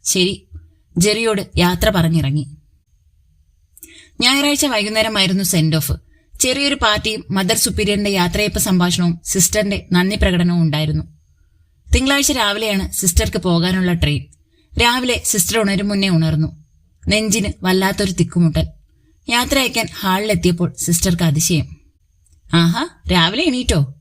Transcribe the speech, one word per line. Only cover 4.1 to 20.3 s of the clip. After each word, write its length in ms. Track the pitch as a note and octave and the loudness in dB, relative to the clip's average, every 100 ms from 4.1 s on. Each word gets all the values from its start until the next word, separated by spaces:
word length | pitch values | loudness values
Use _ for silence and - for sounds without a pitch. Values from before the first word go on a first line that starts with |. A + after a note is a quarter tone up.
| _ | _
ഞായറാഴ്ച 440 | A#3+ C#4 C#4+ C#4+ D4 | 0 2 0 0 0
വൈകുന്നേരമായിരുന്നു 800 | A3+ G#3 A3 A3 G#3 F#3+ F#3+ | -2 -2 0 0 0 0 0
സെന്റ് 320 | F#3 E3+ D#3 D#3 | 0 2 2 0
ഓഫ്. 180 | - - _ _ _ - | -2 -6 _ _ _ -2
ചെറിയൊരു 360 | B3+ C4 C#4+ C#4 | 0 0 -2 0
പാർട്ടിയും 500 | A3+ G#3 A3+ G#3+ - | 2 2 -2 -6 -4
മദർ 260 | G3 F#3 A3+ | -2 0 0
സുപ്പീരിയറിന്റെ 520 | - G3+ G#3 G3+ G3+ | 0 -2 0 0 0
യാത്രയയപ്പ് 500 | G3 F3 F#3 G#3 G3+ | 0 0 0 -2 -2
സംഭാഷണവും 600 | G#3 F#3 F3 F3 F3 E3+ | 0 2 2 0 0 -2
സിസ്റ്ററിന്റെ 640 | - G3 F3 G#3+ G3+ G3+ - | -4 -2 0 0 -2 -4 0
നന്ദി 240 | F3+ F#3 G#3 | 0 2 2
പ്രകടനവും 460 | G3+ F3+ F3 F3 | 0 2 2 2
ഉണ്ടായിരുന്നു. 420 | E3 D3 D#3 D#3 E3 - _ _ _ _ _ _ - B3 | 0 0 -2 -4 -6 -16 _ _ _ _ _ _ 0 2
തിങ്കളാഴ്ച 360 | C4 C#4 C#4+ | 2 2 0
രാവിലെയാണ് 600 | C4 G#3 G3+ A3 G3 F#3 | 0 -2 -2 -2 -2 -4
സിസ്റ്റർക്ക് 460 | - F#3+ E3+ A3 F#3 | -2 0 0 0 -2
പോകാനുള്ള 560 | F3 E3+ F3+ F#3 F3+ | 0 0 0 0 0
ട്രെയിൻ. 320 | F3 D#3+ C#3+ - _ _ _ _ - | 0 0 -2 -6 _ _ _ _ 0
രാവിലെ 400 | A#3+ B3 B3+ A#3 - | 2 2 -2 -4 -2
സിസ്റ്റർ 340 | G#3 E3+ A3+ | -2 0 0
ഉണരും 300 | G3+ G3 G3+ | 0 0 -2
മുന്നേ 200 | G3+ G3 | -2 0
ഉണർന്നു. 560 | E3+ D#3+ D#3 D#3 - - _ _ _ - | 2 2 0 -2 -6 -20 _ _ _ -2
നെഞ്ചിന് 460 | G#3 A3 A3 G#3 F#3+ | -2 0 -2 -2 -2
വല്ലാത്തൊരു 500 | F#3 F#3 F#3+ G3 G3+ | 0 2 0 0 -4
തിക്കുമുട്ടൽ. 560 | F3 E3+ F3 E3 D#3+ D#3 - _ _ _ _ - | 0 -2 2 2 2 -4 -8 _ _ _ _ -2
യാത്ര 300 | A#3+ B3 C4+ | 0 2 0
അയക്കാൻ 280 | B3 A#3 G#3+ - | 0 -2 -6 -6
ഹാളിലെത്തിയപ്പോൾ 760 | F#3+ F#3 G#3+ | -2 -2 0